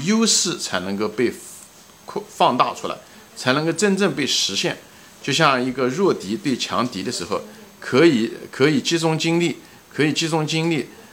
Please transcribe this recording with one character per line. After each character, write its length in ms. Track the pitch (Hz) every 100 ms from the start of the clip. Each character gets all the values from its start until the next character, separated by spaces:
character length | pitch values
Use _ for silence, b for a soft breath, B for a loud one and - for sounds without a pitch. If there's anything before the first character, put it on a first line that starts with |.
| 160
优 180 | 220
势 320 | 226 - 180 -
才 240 | - 95
能 160 | 92 98
够 120 | 107
被 260 | 107 113 - - - - - - - -
扩-， 180 | - -
放 260 | - 170 127
大 160 | 127
出 140 | 90 87
来， 80 | - B B B -
才 160 | 127
能 140 | 143 160
够 60 |
真 240 | 160 202 190
正 180 | 196
被 120 | 143 127
实 280 | - -
现。 240 | 98 165 - - B B B
就 120 | -
像 300 | 139 156 127
一 80 | 127
个 160 | 127 127
弱 260 | 147 180
敌 220 | 117 92 107
对 200 | 147 117
强 300 | - 92 123
敌 140 | 92
的 100 | 98
时 120 | -
候， 180 | 87 92 - B B -
可 280 | - 127 165
以， 260 | 120 113 - -
可 180 | - 147
以 120 | 139
集 180 | - 165
中 200 | 160 156
精 200 | 165 170
力， 200 | 170 - B B B
可 120 | -
以 80 | 151
集 140 | 143 160
中 180 | 160 151
精 240 | 160 165
力， 180 | 156 - B B